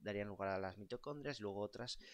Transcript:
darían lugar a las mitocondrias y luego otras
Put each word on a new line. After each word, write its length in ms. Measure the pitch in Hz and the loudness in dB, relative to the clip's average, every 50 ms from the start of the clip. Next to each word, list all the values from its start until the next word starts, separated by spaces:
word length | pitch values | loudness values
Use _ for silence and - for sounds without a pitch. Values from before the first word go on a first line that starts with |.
darían 280 | - 104 101 101 101 104 | -2 0 2 2 2 0
lugar 200 | 98 92 98 98 | 0 2 2 4
a 100 | 95 95 | 4 4
las 200 | 95 95 92 101 | 2 0 0 -4
mitocondrias 600 | 101 95 123 120 - 147 147 147 143 143 135 104 | -4 -4 -4 -4 -2 -4 -4 -2 -2 -2 -2 0
y 40 | 104 | 0
luego 180 | 101 98 101 | 0 2 2
otras 380 | 104 104 - 113 120 127 - - - - | 2 0 0 -2 -2 -2 -4 -4 -6 -10